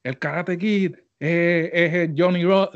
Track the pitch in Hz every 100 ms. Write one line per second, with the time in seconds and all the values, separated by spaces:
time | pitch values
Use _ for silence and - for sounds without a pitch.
0 | - - 147 160 180 175 214 202 180 -
1 | _ - 151 170 170 170 165 170 170 175
2 | 165 147 180 180 170 196 185